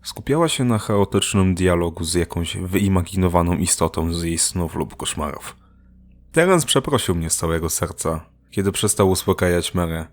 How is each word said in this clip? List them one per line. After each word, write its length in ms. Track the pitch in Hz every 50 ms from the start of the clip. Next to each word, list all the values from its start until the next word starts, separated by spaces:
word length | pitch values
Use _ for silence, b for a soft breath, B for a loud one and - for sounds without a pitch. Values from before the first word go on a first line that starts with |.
skupiała 460 | _ - - - - - 135 160 170 156
się 160 | - - 131
na 140 | 123 117 107
chaotycznym 760 | - - 107 101 98 - - 98 - - - 101 95 92 92
dialogu 500 | 85 92 90 87 85 85 85 82 - 85
z 100 | 80 87
jakąś 420 | 87 85 - - 85 85 - -
wyimaginowaną 1000 | 90 90 90 92 95 101 98 95 90 87 - - 95 92 90 85 90 85 87 87
istotą 560 | - 92 - - - 85 80 - 82 82 85
z 100 | 85 85
jej 160 | 85 85 85 82
snów 360 | - - - 92 85 78 -
lub 220 | - 73 73 -
koszmarów. 600 | - - - - - 76 73 71 - - - - b b b b b b b b b - - - - - -
Terence 340 | - 160 170 185 190 170 -
przeprosił 480 | - - 139 135 - 143 120 - - 90
mnie 160 | 85 82 80
z 60 | -
całego 320 | - - 82 82 82 80 82
serca, 580 | - - 90 80 82 - - 82 80 80 - _ _ _ _ _
kiedy 220 | - 104 95 98
przestał 380 | 95 - - 104 - - 101 95
uspokajać 640 | 92 - - - 92 - 95 90 87 87 85 - -
Mary 320 | 92 87 82 82 80 82 78